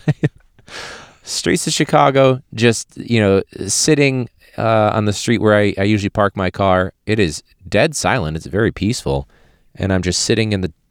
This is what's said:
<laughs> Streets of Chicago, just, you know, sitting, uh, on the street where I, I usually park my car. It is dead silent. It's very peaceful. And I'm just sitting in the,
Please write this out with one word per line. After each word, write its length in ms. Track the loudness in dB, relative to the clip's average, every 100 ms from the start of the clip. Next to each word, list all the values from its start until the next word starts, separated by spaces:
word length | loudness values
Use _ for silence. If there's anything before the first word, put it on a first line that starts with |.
| 0
<laughs> 1080 | -2 -2 -6 _ _ -20 -16 -16 -18 -20 _
Streets 420 | -12 -6 -2 -2 -2
of 80 |
Chicago, 720 | -4 0 2 4 4 4 2 -4
just, 420 | 0 2 2 -4 -12
you 220 | -2 2
know, 220 | 4 2 0 -8 -6
sitting, 640 | -2 2 2 2 0 -6 _ _ -4
uh, 320 | 0 2 2
on 120 | 2 0
the 80 |
street 280 | -2 0 2
where 160 | 4 4
I, 160 | 2 0
I 80 | 0
usually 240 | 0 0
park 280 | 0 0 0
my 140 | -4
car. 420 | 0 2 2 0 -6 -4
It 100 | 0
is 240 | 0 -2 -12 _ -4
dead 280 | 0 0 0
silent. 420 | -2 -2 -2 -6
It's 80 | -6
very 260 | -2 -2
peaceful. 560 | 0 -2 -2 -4 -4 -6 _ _ _ _
And 180 | -6 -2
I'm 120 | -2
just 180 | -2 -2
sitting 320 | -2 -2 0
in 80 | -2
the, 120 | -4 -8 _